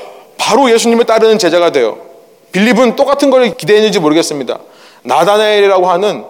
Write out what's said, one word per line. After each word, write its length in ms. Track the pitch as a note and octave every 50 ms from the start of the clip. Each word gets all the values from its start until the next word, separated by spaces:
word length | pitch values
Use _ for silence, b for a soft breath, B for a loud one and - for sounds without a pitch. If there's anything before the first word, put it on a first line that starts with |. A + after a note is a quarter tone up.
| B B B B B B - -
바로 340 | - - G3+ C4 C#4 B3
예수님을 320 | A3+ A3+ - A#3 A#3 A3+ A#3
따르는 320 | - A3+ A3 A3 A3 A3 G3+
제자가 340 | F3+ E3+ D#3 F3 E3+ E3
돼요. 260 | C#3 C#3+ A#2+ G#2+ G2+ - - - - - - _ _ _ _ _ -
빌립은 420 | F#3 G#3 A#3+ A#3 G#3 C4 A#3 -
똑같은 340 | - C#4 B3+ C#4+ C#4 D4 C#4
걸 260 | B3+ C4 B3 A3+ B3
기대했는지 440 | - - D3+ G#3 G#3+ G#3+ G#3+ F#3 G3+
모르겠습니다. 580 | D#3+ D3+ D3+ E3 D#3 - D#3 C#3+ C3 A#2 A#2 - B B B B B B B B -
나다나엘이라고 840 | B2 B2 D3 E3+ F#3+ G#3 G#3+ G#3+ G#3+ G#3+ G#3 G3+ G3 G3 F#3 F3+ F#3
하는 340 | F3 F3 G3+ G#3+ E3+ A#2+ G#2+